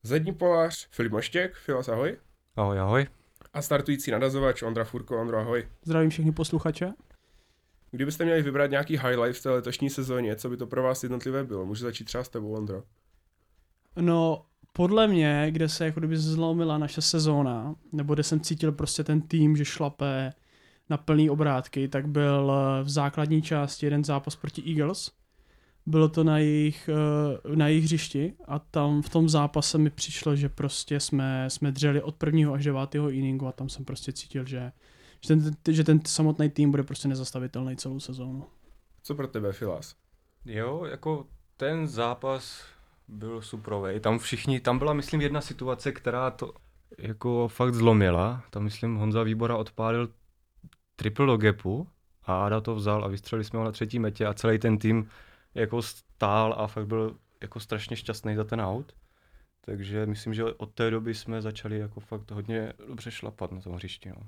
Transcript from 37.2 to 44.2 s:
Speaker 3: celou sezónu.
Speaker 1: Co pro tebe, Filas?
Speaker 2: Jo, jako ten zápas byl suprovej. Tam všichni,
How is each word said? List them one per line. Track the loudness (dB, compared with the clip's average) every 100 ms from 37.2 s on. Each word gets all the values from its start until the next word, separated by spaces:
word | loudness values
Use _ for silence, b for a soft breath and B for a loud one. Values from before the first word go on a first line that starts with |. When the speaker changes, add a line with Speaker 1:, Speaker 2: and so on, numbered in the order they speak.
| -6 -6 -8 -6 -8 -8
Speaker 3:
celou | -8 -10
sezónu. | -10 -10 -10 -10 -12 _ _ -20 _ _
Speaker 1:
Co | -10
pro | -8 -6
tebe, | -4 -4
Filas? | -4 -6 -6 -10 -20 _ _ _ _
Speaker 2:
Jo, | -10 -6 -6 -6 -8
jako | -6 -4 -4 -6 -20 _ _
ten | -4 -2 -4
zápas | -2 -2 -2 -4 -4 -6 -16 -20 b b b -18
byl | -12 -10 -10
suprovej. | -10 -14 -6 -4 -4 -2
Tam | 0
všichni, | 0